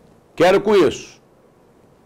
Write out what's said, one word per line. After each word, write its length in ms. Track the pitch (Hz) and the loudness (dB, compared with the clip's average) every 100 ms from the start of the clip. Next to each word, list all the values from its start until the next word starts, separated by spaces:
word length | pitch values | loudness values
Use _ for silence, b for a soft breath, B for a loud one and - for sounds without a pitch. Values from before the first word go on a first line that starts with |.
| _ _ _ | _ _ _
Quero 260 | - 170 196 | -2 0 0
com 140 | 202 | 0
isso 460 | 208 147 - - - _ _ _ _ _ _ _ _ | 0 0 -2 -16 -20 _ _ _ _ _ _ _ _